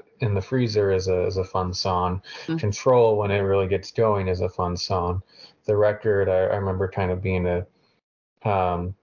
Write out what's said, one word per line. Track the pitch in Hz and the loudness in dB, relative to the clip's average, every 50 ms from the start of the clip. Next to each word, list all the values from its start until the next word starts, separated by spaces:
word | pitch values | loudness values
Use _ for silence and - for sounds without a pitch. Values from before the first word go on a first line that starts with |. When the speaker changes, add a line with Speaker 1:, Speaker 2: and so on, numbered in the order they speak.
| - _ _ _ | -4 _ _ _
Speaker 1:
in | 123 107 101 | -2 -2 -2
the | - | -2
Freezer | 101 - 131 127 120 110 104 107 101 98 | -2 -2 0 0 0 2 2 2 2 4
is | 95 92 90 92 | 2 2 0 0
a, | 92 90 90 | 0 0 0
is | - 98 | 0 -2
a | 95 90 | -4 -4
fun | - - 95 90 90 90 | -4 -4 -4 -4 -4 -4
song. | - - 98 90 90 90 90 90 95 - - - - - | -4 -2 -2 0 0 0 -2 -2 -4 -8 -12 -16 -14 -8
Speaker 2:
Mm. | - 160 160 | -6 -4 -2
Speaker 1:
Control, | 113 104 101 - - 135 127 123 117 113 107 | -2 -4 -4 0 2 4 4 6 6 4 4
when | 104 104 101 | 2 0 0
it | 101 101 | 0 0
really | 98 98 98 98 95 | 0 2 2 2 2
gets | 92 98 92 - - | 0 0 -2 -4 -6
going, | - - 113 110 104 98 92 92 | -2 0 2 2 2 2 0 -2
is | 90 92 | -2 -2
a | 95 | -2
fun | 90 - - 90 87 87 | -4 -2 -4 -4 -2 -2
song. | 90 - - 98 90 87 90 90 95 - _ _ - - - _ _ _ | -4 -4 -2 -2 -2 0 -2 -2 -4 -6 _ _ -20 -20 -20 _ _ _
The | - 104 | 0 2
Record, | 104 104 104 104 - - 110 98 98 98 95 | 4 4 2 2 0 0 0 2 2 2 2
I, | 92 92 95 | 2 2 2
I | - 98 | 2 0
remember | 101 98 95 92 92 95 92 | -2 -2 -2 -2 -2 -2 -2
kind | - 101 95 90 | -2 -2 -2 -2
of | 92 92 | -2 -2
being | 98 95 92 90 90 | -2 -2 0 0 0
a, | 90 87 90 95 - _ _ _ _ _ _ _ _ _ _ _ _ _ _ - 110 | 0 -2 -2 -4 -6 _ _ _ _ _ _ _ _ _ _ _ _ _ _ -4 -2
um, | 101 95 92 90 90 90 87 92 98 - | 0 2 0 0 -2 -2 -4 -6 -8 -12